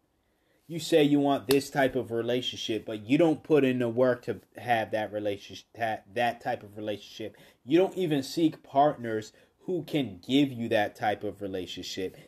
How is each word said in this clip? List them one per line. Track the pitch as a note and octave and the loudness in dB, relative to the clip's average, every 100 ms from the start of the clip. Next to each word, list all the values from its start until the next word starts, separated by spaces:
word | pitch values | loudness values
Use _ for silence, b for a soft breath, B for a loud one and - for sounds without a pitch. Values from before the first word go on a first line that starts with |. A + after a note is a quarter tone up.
| _ _ _ _ _ _ - | _ _ _ _ _ _ -12
You | E3 | -8
say | - E3 | 2 4
you | C#3+ C#3+ | 6 4
want | C#3 C3 G#2 | 4 2 2
this | C#3 - | 2 2
type | D3 C3 B2+ | 0 0 0
of | A2+ | -4
relationship, | A#2 A#2 B2+ B2 G#2 - G#2+ A2+ | -4 0 -2 -2 -8 -6 -6 -6
but | G#2+ G#2 | -8 0
you | D3+ | 4
don't | E3 C3+ | 4 2
put | - D3+ | 2 4
in | C3 B2+ | 4 2
the | A#2+ | 0
work | A#2 B2+ B2 | 2 2 2
to | - F#2 _ - | -4 -8 _ -8
have | A2+ A2+ G#2 | 0 0 0
that | G#2+ G#2 | -2 -2
relationship, | G#2 G#2 G2+ - G2 - | -4 -4 -4 -10 -18 -14
that, | A2+ A2+ G#2+ - | -6 -4 -4 -6
that | G#2+ A#2+ A#2+ | -2 -2 -2
type | C3 A#2 | -6 -6
of | G#2+ G#2+ | -8 -10
relationship. | G#2+ G2+ - - G#2 - b b | -8 -8 -10 -12 -14 -14 b b
You | A#2+ E3 | 0 2
don't | F#3 F#3 | 2 0
even | F3 C#3+ | -2 -2
seek | C3+ D#3+ D#3+ - | -2 0 0 0
partners | - C#3 D3 B2 A#2 A2 - b b b | -2 4 4 2 -4 -4 -6 b b b
who | - F3 | -6 -6
can | - D#3 A2+ F2+ - | -2 -2 -2 -6 0
give | C3+ C#3 | 2 2
you | A#2 A2+ | 0 0
that | A2 G2+ | 0 0
type | - A2 G#2 | -2 -2 -2
of | G#2 F#2+ | -6 -8
relationship. | G2+ F#2+ F2 F2+ E2+ - F#2 - | -6 -6 -8 -10 -10 -6 -8 -8